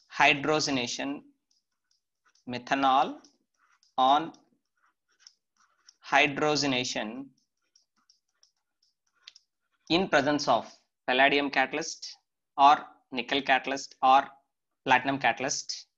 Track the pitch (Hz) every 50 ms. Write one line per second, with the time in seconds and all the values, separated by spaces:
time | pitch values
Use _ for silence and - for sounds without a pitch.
0 | _ _ - - 147 147 151 143 139 147 156 156 151 151 139 127 120 120 - -
1 | 135 139 143 165 - _ _ _ _ _ _ _ _ _ _ _ _ _ _ _
2 | _ _ _ _ _ _ _ _ _ 127 123 120 123 - 147 139 139 135 131 139
3 | 160 214 - - - _ _ _ _ _ _ _ _ _ _ _ _ _ _ -
4 | 131 131 143 151 160 - - _ _ _ _ _ _ _ _ _ _ _ _ _
5 | _ _ _ _ _ _ _ _ _ _ _ _ _ _ _ _ _ _ _ _
6 | - - 143 139 147 147 139 143 151 151 151 139 143 139 131 123 127 - - 131
7 | 110 107 117 131 139 135 _ _ _ _ _ _ _ _ _ _ _ _ _ _
8 | _ _ _ _ _ _ _ _ _ _ _ _ _ _ _ _ _ _ _ _
9 | _ _ _ _ _ - - _ _ _ _ _ _ _ _ _ _ - 160 180
10 | 190 - 165 147 131 147 147 143 - 147 117 110 - - - _ _ _ _ _
11 | _ - 127 131 139 143 143 143 143 139 - 143 131 - 143 151 160 - - -
12 | - - - - _ _ _ _ _ _ _ 143 139 143 151 - - - - _
13 | _ _ 131 123 120 - 143 139 135 135 135 127 - 147 139 139 - - _ _
14 | 131 131 135 135 - - - _ _ _ _ _ _ _ _ _ - 135 131 127
15 | 135 135 139 135 131 120 113 - 131 147 - - - - - - - _ _